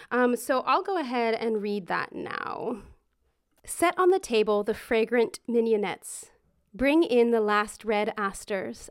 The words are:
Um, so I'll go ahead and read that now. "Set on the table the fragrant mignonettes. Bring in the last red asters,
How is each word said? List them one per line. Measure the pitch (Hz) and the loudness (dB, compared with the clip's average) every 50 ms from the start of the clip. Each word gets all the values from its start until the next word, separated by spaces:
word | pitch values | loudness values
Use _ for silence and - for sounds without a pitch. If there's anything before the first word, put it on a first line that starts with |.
| - - | -10 -4
Um, | - 247 247 247 240 | 0 2 2 2 2
so | 233 - - 269 254 | 0 -2 0 -2 0
I'll | - - 269 359 | 0 0 0 0
go | 381 403 392 | 0 -2 -2
ahead | 349 285 240 254 247 233 226 220 | -2 -2 -2 -2 -2 0 0 0
and | 220 - 233 220 214 | -2 -2 -2 -2 -2
read | 196 208 202 208 175 - | -2 -2 -4 -4 -4 -4
that | 180 175 - - - | -4 -4 -4 -6 -8
now. | - - - - - - - - - - 214 247 202 - - - _ _ _ _ _ _ _ _ _ _ _ _ _ - | -10 -10 -8 -8 -8 -8 -8 -8 -8 -6 -6 -8 -8 -10 -18 -20 _ _ _ _ _ _ _ _ _ _ _ _ _ -14
"Set | - - - 339 349 359 - | -10 -4 0 0 0 2 4
on | 370 359 | 4 4
the | 381 381 | 4 2
table | 381 - 233 220 214 214 208 208 208 | 2 0 0 2 2 2 2 0 0
the | 226 | -2
fragrant | 214 - - - 247 226 226 226 233 247 226 220 - - _ | -4 -4 -2 0 0 2 2 2 2 2 2 2 -2 -8 _
mignonettes. | - 226 233 226 226 220 214 202 180 - - - - - - - - _ _ _ _ _ _ _ _ | -2 0 2 2 4 2 2 0 -2 -4 -8 -10 -16 -16 -16 -18 -20 _ _ _ _ _ _ _ _
Bring | - 196 254 277 294 320 | -4 0 2 4 4 4
in | 339 - 247 240 233 233 | 4 4 4 4 4 4
the | 233 226 | 4 2
last | 214 208 208 208 208 208 - - - | 2 2 2 0 0 -2 -6 -8 -4
red | 214 214 208 208 208 208 | -2 0 0 0 -2 -2
asters, | - 202 196 190 - - - 214 190 - 233 233 - - - | -4 -4 -6 -6 -8 -8 -6 -6 -6 -6 -6 -10 -14 -12 -6